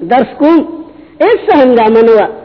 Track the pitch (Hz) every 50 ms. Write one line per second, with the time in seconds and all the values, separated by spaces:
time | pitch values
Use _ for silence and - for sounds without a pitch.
0 | - 170 233 254 247 - - - 285 302 330 320 262 - - - - - - -
1 | - - - - 311 392 466 392 - - 415 294 269 254 247 233 226 220 226 226
2 | 226 226 226 214 190 156 - - -